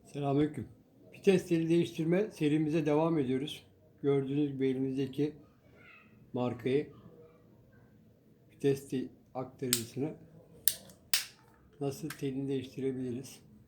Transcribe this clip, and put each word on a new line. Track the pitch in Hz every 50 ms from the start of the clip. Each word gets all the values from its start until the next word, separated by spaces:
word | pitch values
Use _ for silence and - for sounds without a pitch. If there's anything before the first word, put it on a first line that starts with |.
| _ - -
Selamünaleyküm. | 139 143 143 139 143 151 151 151 - 107 - - - - _ _ - - - -
Vites | - - 196 190 180 180
teli | - 170 165 165 160
değiştirme | 165 170 165 - - - 160 160 175 185 214 214
serimize | - - 160 147 147 156 160 147 151 170 151
devam | 151 147 151 165 165 165 156
ediyoruz. | 135 123 131 131 139 151 - - - - - _ - - - -
Gördüğünüz | - 139 139 139 135 131 139 147 151 143
gibi | 139 131 135
elimizdeki | 135 131 131 135 135 131 135 139 127 - - 143 151 - - - - - _ _ - - - - - - - - - - - - - -
markayı | 123 123 123 113 117 - 127 127 147 - - - - - - - - - - - - - - - - - - - - - - - - - - - _ _ - - _ - -
vites | - - - 139 135 139 - -
te-, | - 127 123 - - - - - -
aktarıcısını | 127 120 - - - 139 127 117 117 113 - - 127 135 160 - - - - - - - - - - - - - - - - - - - - - - - - - - - - - _ - - - -
nasıl | 143 139 139 - 165 151
telini | - - 143 139 131 135 139
değiştirebiliriz? | 135 139 135 127 131 - - 127 131 131 127 131 127 117 127 135 - - - - - - - -